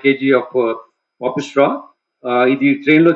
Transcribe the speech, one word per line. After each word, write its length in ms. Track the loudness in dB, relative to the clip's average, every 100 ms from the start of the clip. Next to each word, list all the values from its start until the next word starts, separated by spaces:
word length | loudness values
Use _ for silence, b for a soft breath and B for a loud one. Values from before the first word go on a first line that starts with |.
K 100 | 0 0
G 100 | 0 0
of, 80 | 0 -2
uh, 100 | -2 -4 -12 _ _ _
poppy 220 | -8 -6 -4
straw, 200 | 0 0 -2 -12 _ _ _ -4
uh, 160 | 0 0
ఇది 160 | 0 0 -2 2
ట్రైన్‌లో 260 | 4 4